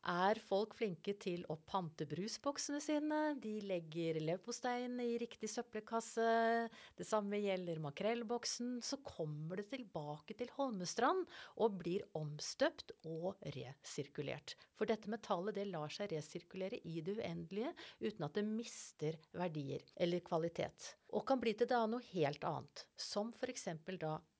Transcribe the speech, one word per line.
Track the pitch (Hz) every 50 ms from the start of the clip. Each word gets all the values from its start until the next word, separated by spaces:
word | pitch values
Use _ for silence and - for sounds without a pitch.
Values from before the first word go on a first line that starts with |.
| -
er | 190 180 175 185 202 220 214
folk | - - 196 196 220 220 - -
flinke | 240 208 175 - - 196 202 202
til | - 202 175 170 180 -
å | 165 156 -
pante | - - 196 180 156 - - 156 147
brusboksene | 147 165 190 226 - - - 285 285 - - - 285 294
sine, | 285 - 302 294 302 302 302 302 302 302 294 254
de | - 220 214 214 202
legger | 196 185 175 165 156 156 - 165 165 156 160
leverposteien | 156 156 170 185 - 240 226 - - 247 247 247 247 247 247 247
i | 240 240 233 233
riktig | 240 233 - - - 214
søppelkasse, | - 247 240 - - 214 214 - 226 226 220 - - 226 226 226 226 226 226 226 233 233 233 226 - - - - -
det | - 175
samme | - 220 214 202 202 208 208
gjelder | 208 196 190 185 180 175 165 156
makrellboksen, | 156 143 139 - 196 214 233 240 240 214 240 233 - - - - 240 247 247 240 233
så | - 277 277
kommer | - - - - 165 151 151 147 156 160 185 196
det | 202 208
tilbake | 185 180 247 190 - 170 147 147 147 156 - - 208 -
til | 240 226 -
Holmestrand | - 277 262 226 185 180 170 - - 226 277 359 381 349 - - - - - - -
og | 208 233 202 180
blir | 170 170 180 202 - - _ 160
omstøpt | 156 147 147 151 - - - - 262 330 330 - - - - _ - 160
og | 165 160 165 190 190 _ - 147 143
resirkulert. | 131 123 123 147 _ - - - - 139 - _ - 143 135 131 151 - - - - - _ _ -
For | 214 214
dette | 226 220 - 196
metallet, | 226 226 - - 202 170 180 214 202 196
det | 202 202
lar | 180 156 151 147
seg | - - 202 196 -
resirkulere | - - - - 175 - _ - 185 185 190 233 - -
i | 165 160 165 156
det | 185 202 220
uendelige | - 180 170 170 170 165 190 202 233 311 - - - - - _
uten | 220 220 208 - 156 147
at | - 208
det | 208
mister | 214 214 220 233 226 - - - - - - 151 151 160 160 - _ -
verdier | - 180 180 151 156 139 135 139 139 - - - -
eller | 180 175 175 175 170
kvalitet. | - 180 160 165 170 165 - - - - - - - - _ _ -
Og | - 214 - -
kan | 262 254
bli | 226 233 208 220
til | 240 -
da | 254 240 226 220
noe | 226 247 233 - -
helt | 185 151 139 151 - 156
annet, | 170 151 131 117 - _ - - _ _
som | - - - - 208 208 233 226
for | - - 254
eksempel | 247 - - 196 165 156 - - 190 175
da | 160 156 156 156 - _ _